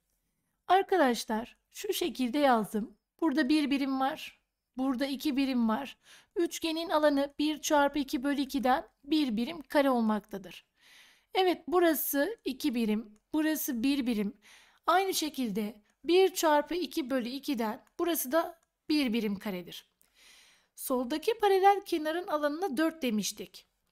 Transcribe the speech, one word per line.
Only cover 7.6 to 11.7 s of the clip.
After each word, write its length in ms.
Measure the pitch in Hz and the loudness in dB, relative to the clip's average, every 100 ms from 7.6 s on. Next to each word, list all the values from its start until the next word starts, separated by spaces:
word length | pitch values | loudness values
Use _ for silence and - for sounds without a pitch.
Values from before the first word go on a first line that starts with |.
çarpı 380 | - 302 285 302 | 0 2 2 0
iki 240 | 269 294 | -4 -2
bölü 180 | 277 277 | -2 -2
ikiden 480 | 269 277 247 302 - _ | -2 -2 2 0 -2 _
bir 340 | 285 311 269 208 | -2 0 0 0
birim 240 | 240 330 | -4 -6
kare 280 | - 302 277 | -2 2 4
olmaktadır. 760 | 247 220 214 - 196 190 - _ _ _ - - _ _ | 4 2 0 -4 -14 -14 -20 _ _ _ -20 -20 _ _
Evet, 300 | 381 370 349 | 2 2 2
burası 680 | - | 0